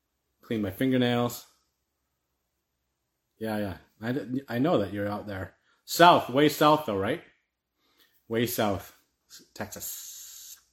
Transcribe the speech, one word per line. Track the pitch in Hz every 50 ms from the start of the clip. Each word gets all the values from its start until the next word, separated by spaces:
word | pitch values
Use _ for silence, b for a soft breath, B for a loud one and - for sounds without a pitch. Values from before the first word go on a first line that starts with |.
| _ _ _ _ _ _ _ _
clean | - - 117 110
my | 104 95
fingernails. | 95 - 131 131 131 127 123 123 120 120 120 117 - - - - _ _ _ _ _ _ _ _ _ _ _ _ _ _ _ _ _ _ _ _ _ _ _ _ _ _ _ _ _ _ _ _ _ _ _ _ _ _
Yeah, | 110 110 107 104
yeah. | 104 95 80 - - _ _ _
I | 110 120
d-, | 127 147 - - 127 135 - -
I | 117 120
know | 139 175 175 113
that | 98 92 104
you're | 101 101 101
out | 104 101 -
there. | 104 90 92 92 - - _ _ _ _ _ _
South, | - - - 170 175 156 123 - -
way | 120 139 151 147
south | - - 156 147 156 147 -
though, | 113 101
right? | 95 98 113 156 175 - - _ _ _ _ _ _ _ _ _ _ _ _ _ _ _ _ _ _ _ -
Way | 113 113 120
south, | 113 - - 110 104 95 90 - - - _ _ _ _ _ _ _ - - - _ _
Texas. | - 107 - - 98 - - - - - - - - - - - - - - - - _ _